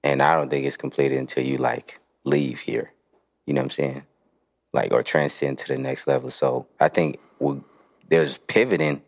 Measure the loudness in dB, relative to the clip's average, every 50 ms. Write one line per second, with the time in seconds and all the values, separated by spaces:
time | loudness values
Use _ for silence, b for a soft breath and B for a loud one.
0 | 2 0 2 4 4 4 4 2 2 0 -2 -2 -2 -2 -4 -4 -8 -6 -2 0
1 | 0 2 0 -2 -4 -4 -4 -2 -2 -2 -2 0 0 -2 -2 -4 -8 -14 -20 -20
2 | _ _ _ _ _ 0 0 2 0 0 -4 -8 -8 -4 -4 -4 -6 -6 _ _
3 | _ _ _ _ _ _ _ _ _ -2 -2 -2 -2 -2 -2 -2 -4 -4 -4 -8
4 | -14 _ _ _ _ _ _ _ _ _ _ _ _ _ -2 -2 0 2 0 0
5 | 0 2 0 2 2 2 0 -2 -2 -4 -4 -6 -4 -4 -4 -4 -4 -6 -6 -4
6 | 0 0 0 0 0 -2 -2 0 0 0 0 -2 -4 _ _ _ 2 2 4 2
7 | 0 0 -2 -6 _ _ _ _ -2 -2 -2 -2 -10 b b b b b b b
8 | _ 2 4 4 4 2 -2 -8 _ 0 2 2 4 4 2 2 2 0 -2 -4
9 | _